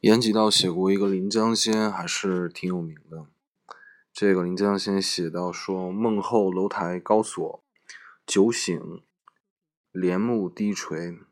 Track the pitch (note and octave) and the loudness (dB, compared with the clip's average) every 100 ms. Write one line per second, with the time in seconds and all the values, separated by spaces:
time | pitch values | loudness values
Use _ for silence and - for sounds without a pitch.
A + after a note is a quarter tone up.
0 | G#2+ A2 A#2 G#2 A2 G2+ F#2 E2+ F#2+ G2 | 6 6 6 4 4 4 0 2 2 2
1 | G2+ F#2+ F#2+ A2 A2 A2+ A2+ A2 G#2+ F#2+ | 2 0 0 0 0 0 0 0 0 -4
2 | F2 - G2 F2+ F2 - F2+ F2+ E2 D2+ | -6 -4 -2 -2 -4 -6 -6 -4 -6 -12
3 | _ D#2+ D2+ _ _ _ - - - - | _ -18 -18 _ _ _ -20 -20 -20 -20
4 | _ - G2+ F#2 F2 F#2 G2+ G2 G2 G2 | _ 0 2 4 2 0 0 0 0 -2
5 | F#2+ - E2+ F2 F2+ F2+ - F#2+ F#2 F#2+ | -2 -4 -4 -4 -6 -6 -6 -6 -4 -2
6 | A2+ G#2+ F#2+ A2+ F#2+ F#2 G2 - F2 F2+ | 0 0 2 2 2 2 -2 -2 -4 -6
7 | - G#2+ G#2+ - E2 - _ _ _ - | 2 2 2 -4 -8 -8 _ _ _ -20
8 | - - - G2+ G#2+ A#2 - E2+ - F2 | -20 -20 -2 4 4 2 -2 -4 -6 -16
9 | _ _ _ _ _ _ _ _ _ F#2 | _ _ _ _ _ _ _ _ _ -2
10 | F2+ F2+ A2+ A#2 F#2 - G#2 G2 - D#2+ | 0 2 2 0 -2 -2 -4 -2 -6 -8
11 | E2+ E2+ - | -8 -12 -18